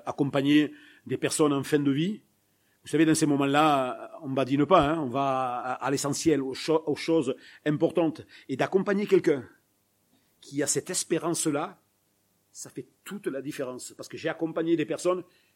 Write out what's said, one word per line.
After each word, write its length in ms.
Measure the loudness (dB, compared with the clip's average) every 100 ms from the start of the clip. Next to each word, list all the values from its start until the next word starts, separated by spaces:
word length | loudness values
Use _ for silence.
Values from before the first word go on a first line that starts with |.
| -4
accompagner 680 | -2 -2 0 4 4 4 -2 -20 -18 -8
des 100 | -4
personnes 360 | -2 2 2
en 100 | 2
fin 160 | 0 0
de 120 | 2
vie. 300 | 0 -2 -6 _ _ _ _ _ _
Vous 60 | -2
savez, 160 | 2 4
dans 100 | 4
ces 100 | 2
moments-là, 840 | 2 2 4 4 2 -2 -6 -14 -14
on 80 | -6
badine 380 | -2 0 2 6
pas, 240 | 6 6
hein, 80 | 0
on 80 | -2
va 500 | -2 0 0 -2 -4
à, 160 | -6
à 160 | -4 -2
l'essentiel, 500 | -2 -2 0 2 2
aux 100 | 0
cho-, 300 | -4 0 0 0
aux 100 | -4
choses 400 | 0 0 0 -4 -10 -8 -4
importantes. 560 | 0 0 2 0 -2 -10 -16 -8
Et 80 | -4
d'accompagner 520 | 0 0 0 -2 2
quelqu'un 360 | 4 4 0 -4 _ _ _ _ _ _ _ _ _
qui 220 | -10 -4
a 60 | -2
cette 240 | -2 -4
espérance-là, 880 | -6 -2 -2 -2 -2 -2 -2 -4 -10 _ _ _ _ _ _ _
ça 180 | -20 -16
fait 160 | -16 -18 _
toute 220 | -14 -10 -6
la 160 | -6
différence. 540 | -6 -8 -8 -8 -14 -16
Parce 100 | -14
que 100 | -8
j'ai 120 | -6
accompagné 460 | -4 -4 -2 0 0
des 100 | 0
personnes 380 | -2 -2 -2 -4 _ _